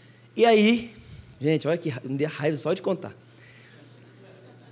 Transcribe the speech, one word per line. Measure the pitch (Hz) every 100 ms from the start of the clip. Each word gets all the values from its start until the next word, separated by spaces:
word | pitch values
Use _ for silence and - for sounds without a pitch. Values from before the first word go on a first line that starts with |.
| - - - -
E | 233
aí, | 214 214 240 - - - - - -
gente, | 143 156 143
olha | 170
que | 170
ra-, | 123
me | 127 135
dê | 151
raiva | - 151 151
só | 151
de | 185
contar. | 190 180 110 - - - - - - - - - - - - - - - -